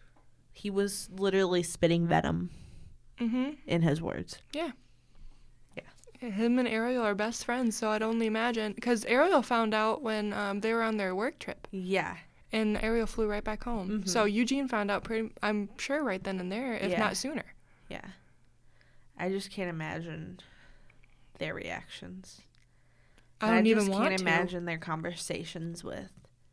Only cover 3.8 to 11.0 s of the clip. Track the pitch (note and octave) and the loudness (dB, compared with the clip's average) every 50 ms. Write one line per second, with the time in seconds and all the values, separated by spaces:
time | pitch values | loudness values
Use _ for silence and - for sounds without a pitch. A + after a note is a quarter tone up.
3.8 | E3 D#3+ C#3+ D#3+ E3 - - - F3+ - - - - - - C#4+ E4+ D4+ A#3 - | 4 4 4 2 -2 -4 -6 -6 -8 -10 -12 -18 -16 -10 -6 -6 -4 -6 -6 -10
4.8 | - _ - - _ _ - - - - - - - - - - - _ - - | -18 _ -20 -20 _ _ -20 -18 -18 -18 -18 -18 -20 -20 -20 -20 -20 _ -16 -16
5.8 | - - - - - - - - - A#3+ G3 G3 A3+ A#3 A#3+ B3+ A#3 A3+ A3 A3 | -16 -16 -20 -20 -20 -20 -18 -12 -10 -6 0 2 4 6 6 6 4 4 2 2
6.8 | A3+ A#3+ B3+ B3 A3+ G#3 G3+ F#3+ G#3 A3+ A#3 - - - A#3+ B3+ B3+ A3+ A3 - | 2 2 2 2 2 2 2 2 0 -2 -2 -4 -2 -2 0 2 2 2 2 2
7.8 | A3+ G#3+ G#3+ G#3+ A3 A3 A3+ A3+ A3+ A3 G#3+ A3 A3+ A#3+ A#3 A3+ G#3+ G#3+ G3+ - | 0 0 2 2 2 0 2 2 2 2 2 2 2 0 0 0 -2 -4 -4 -4
8.8 | - A#3+ A#3+ G#3+ A3 - A#3 B3+ D4+ F4+ F#4+ C#4+ A3 - B3+ A3+ A3+ A3 A3 G#3+ | 0 2 2 2 2 2 6 6 6 8 6 4 4 4 2 2 4 4 2 2
9.8 | G#3+ A3 A3 - C#4+ A3+ A3 G#3+ G#3 G#3 G3+ G#3 G3+ G3+ G3 G#3 G3+ A3 A3+ A#3 | 2 2 2 0 0 -2 0 0 -2 -2 -2 -2 -2 -2 -2 -2 0 0 2 2
10.8 | A3+ A3 A3 G#3+ | 2 0 0 0